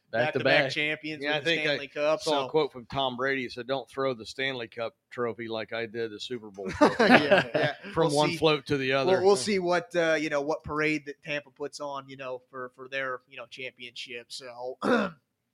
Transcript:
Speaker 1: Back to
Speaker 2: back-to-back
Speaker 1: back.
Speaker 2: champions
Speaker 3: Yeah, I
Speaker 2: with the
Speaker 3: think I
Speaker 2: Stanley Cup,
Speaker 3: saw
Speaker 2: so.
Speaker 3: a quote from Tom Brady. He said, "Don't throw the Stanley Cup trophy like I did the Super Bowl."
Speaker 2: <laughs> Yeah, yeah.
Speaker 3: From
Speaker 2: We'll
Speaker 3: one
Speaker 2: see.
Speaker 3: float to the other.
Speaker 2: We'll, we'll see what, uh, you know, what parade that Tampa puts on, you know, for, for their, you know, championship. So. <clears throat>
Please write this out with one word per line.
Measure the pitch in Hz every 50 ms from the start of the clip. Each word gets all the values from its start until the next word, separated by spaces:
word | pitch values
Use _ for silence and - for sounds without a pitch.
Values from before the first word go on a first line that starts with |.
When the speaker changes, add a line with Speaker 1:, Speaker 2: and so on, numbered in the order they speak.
| _ _
Speaker 1:
Back | - 110 120 156 151
to | 135
Speaker 2:
back-to-back | - 131 147 160 143
Speaker 1:
back. | 131
Speaker 2:
champions | 127 156 147 151 156 151 - 151 156 147 139
Speaker 3:
Yeah, | 147 151
I |
Speaker 2:
with | 151 135
the | 165
Speaker 3:
think | 165 156
I | 151
Speaker 2:
Stanley | 151 143 143 139 131
Cup, | - 151 147 151 156 151
Speaker 3:
saw | - 160
Speaker 2:
so. | 151 143 139 127
Speaker 3:
a |
quote | - 156 151 131
from | - 127 113 -
Tom | - 139 135 131 123 120
Brady. | 127 135 135 135 127
He | -
said, | - 123 120 120
"Don't | 135 135 120 -
throw | - 135 135 135 127
the | 110 107
Stanley | - - - 131 139 135 123 117 110
Cup | - 120 117 110 - _ _ _
trophy | - 127 120 117 107 117 117 110
like | 113 113 107 - 117
I | 113 117
did | 110 104 117 117 110
the | 104 104
Super | - - 127 120 110 107
Bowl." | 95 101 98 196 -
Speaker 2:
<laughs> | -
Yeah, | 294 214 - - 226 196 254 - 151 - 202 175 143 123 143
yeah. | 151 151 151 170 - - - -
Speaker 3:
From | 165 160 160
Speaker 2:
We'll | 143
Speaker 3:
one | 147 151 165
Speaker 2:
see. | 175 151
Speaker 3:
float | 147 160 151 143 131 -
to | 147 135
the | 135 131 135
other. | 135 135 180 190 180
Speaker 2:
We'll, | 180
we'll | 196 202
see | 190 - 208 208 190
what, | 175 175 175 170 170 - -
uh, | 175 165 160 160 156
you | 151 156
know, | 151 143
what | 139 147 160 147 -
parade | - 151 151 151 156 156 147 139 143
that | 143 _ -
Tampa | 165 147 147 - 135
puts | 120 - 143 139 - -
on, | 147 143 139 135 135 135
you | 135 135
know, | 139 127 127 123 _ _
for, | 135 131 127 127 _
for | 131 127 123
their, | 135 135 135 131 127 123 _ _
you | 135 127
know, | 120 117
championship. | - 135 131 123 - - 127 120 117 - - 131 120 120 117 -
So. | - - 135 123 120 120 123 127 131 -
<clears throat> | - 269 254 226 208 - 165 _ _ _ _ _ _ _